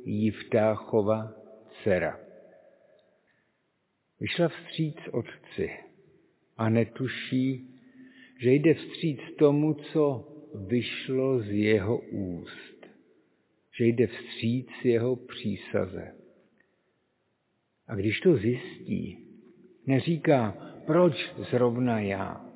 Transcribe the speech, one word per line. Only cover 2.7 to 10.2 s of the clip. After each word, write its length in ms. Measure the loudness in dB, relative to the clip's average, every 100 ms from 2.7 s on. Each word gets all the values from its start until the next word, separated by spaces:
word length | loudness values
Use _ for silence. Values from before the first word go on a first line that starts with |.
| _ _ _ _ _ _ _ _ _ _ _ _ _ _ _
Vyšla 280 | -6 0 -2
vstříc 480 | -2 -12 -6 -6 -6 -6
otci 600 | -6 -6 -14 -14 -6 -6 -6 -18 _ _ _ _ _ _ -4
a 120 | 2
netuší, 1000 | 2 0 -4 -6 -6 -4 0 0 -2 -10 -20 -20 -20 -20 -20 -20 -2
že 120 | 4
jde 220 | 6 6
vstříc 460 | 2 -2 -4 -4 -4 -10 4
tomu, 360 | 6 6 2
co 540 | 0 -2 0 2 0